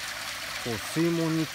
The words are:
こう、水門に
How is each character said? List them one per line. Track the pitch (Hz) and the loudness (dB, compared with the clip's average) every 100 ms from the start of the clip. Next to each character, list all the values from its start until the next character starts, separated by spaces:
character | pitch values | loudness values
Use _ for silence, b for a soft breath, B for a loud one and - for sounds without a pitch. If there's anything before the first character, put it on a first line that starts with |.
| - - - - - - 123 | -6 -6 -6 -6 -6 -4 -2
こ | |
う、 | 110 - | -2 -2
水 | 160 170 | 2 4
門 | 165 165 160 | 4 4 2
に | 156 | 0